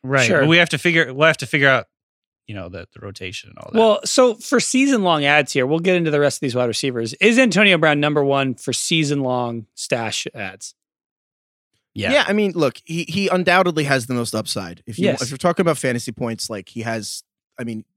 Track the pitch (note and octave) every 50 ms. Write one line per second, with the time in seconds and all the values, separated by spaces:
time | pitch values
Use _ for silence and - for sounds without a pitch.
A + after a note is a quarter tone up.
0 | - C3 C#3 C3+ B2+ - F#3 D3+ D3 D3+ E3 E3+ E3+ D#3+ - C3+ - F3 E3 E3
1 | D#3 B2 B2+ C3+ D#3 D#3+ D3+ - D3 - - D3 C#3 C#3 C3 A#2+ G2+ _ _ _
2 | _ _ _ _ _ _ _ _ _ - G#2 G2 F2 E2+ F#2 E2+ - _ _ -
3 | G#2 G2+ G2 - F#2+ A2+ A2+ - - - - - - - - A3 A3+ A3 G#3 G3+
4 | - - - - B3+ B3 A3+ A3+ - - - A#3 - - - B3+ C4+ C#4+ C4+ A3
5 | F#3+ F3+ E3 D3+ C#3+ C#3+ D3 D3+ D3+ - - C#3+ B2+ C3+ D3+ E3 E3+ F#3 F3+ F3
6 | E3+ D#3 D3 C#3+ D3 C#3+ - - D3+ C3+ A#2 B2 B2+ A#2+ A2 - - C3+ B2 A#2
7 | A#2 A2 - _ F#3+ A3+ A#3 B3 C4 A#3 D#3 F#3+ G#3+ G3+ F#3 D#3+ D#3+ D#3 D3 D3
8 | D3 D3+ D3+ D3+ C#3 C#3 C#3 C#3 C3+ C3 A#2+ - - - B2 - - - F3 D#3+
9 | D#3 C#3 D3 C#3+ C3+ B2+ B2+ B2 B2 A#2+ A#2 A#2 G#2+ _ _ - - - C3+ A#2
10 | A2+ G#2+ - - - C#3 - A#2+ G2+ F#2 F#2+ G2 - - _ _ _ _ _ _
11 | _ _ _ _ _ _ _ _ _ _ _ _ _ _ _ _ _ _ _ G#2+
12 | G2 F#2 - - F3+ F#3+ G3+ G#3+ G#3 G3 E3 E3+ D3+ C3 - - _ - D#3+ E3+
13 | E3 - D#3+ G3+ G3 F3 F3+ F#3 F3 F#3 F3 F#3 F#3 F3+ D#3+ D#3 D3+ C#3+ C#3 C3+
14 | A#2 B2+ B2+ A#2+ A#2 A2 - A2 G#2 - - G#2 F#2+ E2+ E2+ - _ - G#2+ F2
15 | - - C3+ - B2+ B2 C#3 - - F3 E3+ - F#3+ E3 D3+ - - C3 A#2+ A#2+
16 | - - A2 - B2 A#2 A2+ - - - A2 G2+ F#2 - - A#2 A2 A#2 A2+ A2+
17 | G2+ - - - _ _ _ _ _ _ _ - B2 A#2 A2+ A2 G#2 _ _